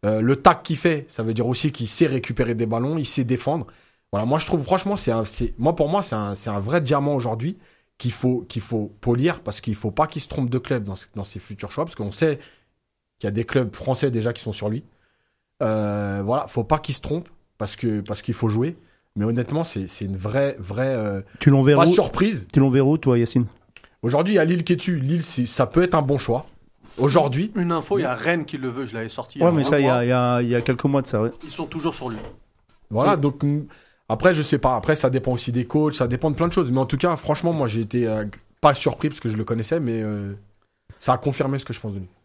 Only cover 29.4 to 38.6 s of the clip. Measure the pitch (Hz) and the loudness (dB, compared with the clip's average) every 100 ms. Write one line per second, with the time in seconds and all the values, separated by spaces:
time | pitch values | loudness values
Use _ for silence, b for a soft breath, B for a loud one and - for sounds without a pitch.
29.4 | 170 165 139 147 139 127 120 127 123 123 | 4 4 4 4 4 4 2 2 2 2
30.4 | 123 120 117 127 143 139 131 110 113 117 | 2 0 0 0 2 0 0 -2 -2 -4
31.4 | 151 - 151 160 156 - 127 107 - - | -14 -10 -8 -4 -6 -4 -8 -10 -12 -18
32.4 | _ _ _ _ _ 104 147 185 143 - | _ _ _ _ _ 0 2 4 2 0
33.4 | 143 147 147 b b b _ 113 185 165 | 0 0 -4 b b b _ 2 4 4
34.4 | 143 143 127 123 98 151 131 127 127 120 | 2 2 2 0 0 2 2 0 0 -2
35.4 | - 120 120 151 151 139 123 123 160 143 | -2 -2 0 0 0 0 -2 0 -2 0
36.4 | 170 170 143 127 131 139 175 160 - 151 | 0 2 2 2 0 2 0 0 -2 0
37.4 | 175 160 127 107 110 123 117 107 104 - | 0 0 0 0 -2 0 0 0 -4 -10
38.4 | _ _ | _ _